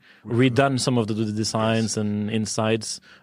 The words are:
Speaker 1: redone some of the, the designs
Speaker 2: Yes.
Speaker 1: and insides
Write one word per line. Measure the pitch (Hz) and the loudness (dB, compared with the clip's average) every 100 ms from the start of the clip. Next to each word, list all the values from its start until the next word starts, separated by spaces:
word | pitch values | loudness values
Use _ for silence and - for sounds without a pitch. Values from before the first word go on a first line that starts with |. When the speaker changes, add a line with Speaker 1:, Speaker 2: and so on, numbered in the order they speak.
| - - 107 | -18 -18 -2
Speaker 1:
redone | 113 131 120 139 127 | 2 4 4 2 2
some | 135 123 | 0 0
of | 107 | 0
the, | 107 | -2
the | 110 | -2
designs | 107 104 113 110 113 | -2 -2 0 2 2
Speaker 2:
Yes. | 110 110 | 0 -2
Speaker 1:
and | 107 104 104 | -2 -2 -2
insides | 110 104 - 110 113 - - - - | -2 -2 -2 0 0 -2 -12 -14 -20